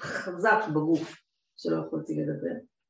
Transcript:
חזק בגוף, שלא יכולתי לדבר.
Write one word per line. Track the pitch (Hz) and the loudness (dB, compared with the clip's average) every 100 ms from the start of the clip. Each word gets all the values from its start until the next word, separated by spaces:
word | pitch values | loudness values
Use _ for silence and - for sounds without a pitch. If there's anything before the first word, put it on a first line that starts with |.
חזק | - - 196 175 214 220 165 | -8 -6 -6 0 4 4 4
בגוף, | 151 151 160 160 - _ _ _ - | 2 4 2 0 -12 _ _ _ -8
שלא | 170 160 160 | -2 -2 -2
יכולתי | 156 151 | -6 -4
לדבר. | 151 151 147 - - - _ _ | -4 -2 -4 -4 -6 -10 _ _